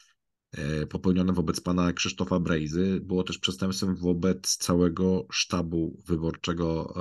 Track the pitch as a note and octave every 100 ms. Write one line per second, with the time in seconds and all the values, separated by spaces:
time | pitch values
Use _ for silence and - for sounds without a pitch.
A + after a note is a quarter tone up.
0 | _ _ _ _ _ - D2 D2+ D2+ F#2
1 | F#2 F#2 F#2 F2+ D#2+ - F2+ F2+ F2 E2+
2 | F#2 - F2+ F2+ E2 D#2+ D2+ E2 F#2+ F#2
3 | F#2+ F#2 F2+ F2 - F#2 F#2+ F#2 G2 F2+
4 | F2 F2 F#2 F#2 - - - F2 F2 F2
5 | F#2 F#2 - - - F#2 E2+ E2 D#2+ -
6 | - E2 E2 D2 - E2+ E2 E2 D2+ F2